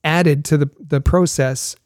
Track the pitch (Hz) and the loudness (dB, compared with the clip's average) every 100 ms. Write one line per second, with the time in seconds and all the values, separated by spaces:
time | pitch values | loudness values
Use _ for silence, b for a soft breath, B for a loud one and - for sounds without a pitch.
0 | 156 170 175 143 147 151 139 - 160 143 | -2 2 2 0 0 0 0 -4 -4 -2
1 | - 175 175 - 131 131 - - | 2 2 0 0 -2 -4 -10 -12